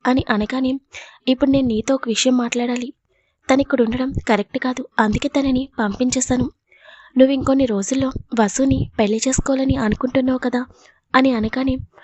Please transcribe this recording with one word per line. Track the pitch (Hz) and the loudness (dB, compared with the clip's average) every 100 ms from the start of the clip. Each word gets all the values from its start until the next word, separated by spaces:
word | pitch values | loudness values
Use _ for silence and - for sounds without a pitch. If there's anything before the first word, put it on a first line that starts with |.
| 247 | 0
అని | 262 - | 0 0
అనగానే, | 214 214 262 262 269 _ - - - - | -2 -2 -2 -2 -4 _ -20 -20 -6 -2
"ఇప్పుడు | 254 269 | 2 2
నేను | 277 254 | 2 2
నీతో | 214 - | 0 0
ఒక | 269 240 | -2 -2
విషయం | 214 262 254 | 0 2 2
మాట్లాడాలి. | 233 240 240 247 247 - _ _ _ _ - | 0 -2 -2 -4 -8 -14 _ _ _ _ 0
తను | 269 | 2
ఇక్కడ | 277 247 | 2 0
ఉండడం | 226 247 262 - - | 0 -2 -4 -4 0
కరెక్ట్ | 208 208 262 | 0 -2 -4
కాదు, | 254 254 - - | -4 -6 -6 -2
అందుకే | 214 208 285 | 0 0 -2
తనని | 277 269 254 269 - | -2 0 -2 -4 -4
పంపించేశాను. | 208 - 254 254 - 254 240 - _ _ - - - 254 | -4 -2 -2 -2 0 0 -2 -6 _ _ -20 -20 -2 4
నువ్వు | 262 | 4
ఇంకొన్ని | 269 - 269 | 4 2 2
రోజుల్లో | 254 202 202 269 262 - - 233 | 2 0 -2 -2 -2 -6 -4 0
వసుని | 208 - 269 262 - - | 0 2 0 0 -2 -2
పెళ్లి | 208 220 262 | 0 0 -2
చేసుకోవాలని | 262 - 269 269 254 | -2 0 0 0 0
అనుకుంటున్నావు | 220 214 254 262 254 254 | -2 -2 -2 0 0 0
కదా?" | 247 247 254 _ _ _ _ | -2 -4 -6 _ _ _ _
అని | 262 262 | 2 2
అనగానే, | 233 220 254 262 262 - _ | 2 -2 -2 -4 -4 -8 _